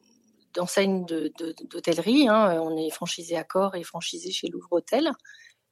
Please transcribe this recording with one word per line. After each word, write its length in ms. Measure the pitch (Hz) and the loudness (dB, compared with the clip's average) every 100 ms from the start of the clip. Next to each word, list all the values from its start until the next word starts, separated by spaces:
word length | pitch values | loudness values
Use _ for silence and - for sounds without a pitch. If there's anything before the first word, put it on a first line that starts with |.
| _ _ _ _ _ - | _ _ _ _ _ -6
d'enseignes 500 | 180 - 196 190 175 | -2 0 0 0 -2
de, 260 | 165 151 - | -4 -4 -6
de, 160 | 165 - - | -10 -10 -12
d'hôtellerie, 580 | 170 170 165 170 269 269 | -6 -2 0 4 6 6
hein. 320 | 214 208 165 | 6 6 4
On 120 | 160 160 | 0 -2
est 140 | 156 | -4
franchisé 460 | - 175 - 165 170 | -4 -6 -8 -6 -6
Accor 400 | 156 185 196 185 | -2 0 0 -2
et 80 | |
franchisé 480 | 165 170 170 170 175 | -8 -8 -8 -8 -8
chez 160 | 190 165 | -6 -6
Louvre 220 | 175 - | -8 -2
Hôtel. 400 | 175 - 233 311 - - - - _ _ | -2 2 2 2 -2 -10 -20 -20 _ _